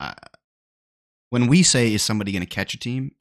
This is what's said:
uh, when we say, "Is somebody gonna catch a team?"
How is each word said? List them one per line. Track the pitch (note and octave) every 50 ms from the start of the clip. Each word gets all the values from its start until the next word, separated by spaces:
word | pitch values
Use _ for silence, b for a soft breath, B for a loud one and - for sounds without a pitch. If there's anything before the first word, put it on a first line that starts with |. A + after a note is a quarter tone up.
uh, | C#2+ - - - - - - _ _ _ _ _ _ _ _ _ _ _ _ _ _ _ _ _ _ _
when | B2 B2 B2 A#2+
we | C#3+ F#3 F3+
say, | - - B2+ A#2+ A2+ G#2+
"Is | G2+ -
somebody | - A2 G#2+ G2+ G2 G2
gonna | F#2+ F2
catch | - - G2 G2 - -
a | -
team?" | - A#2+ B2 C3 C3 C#3 - -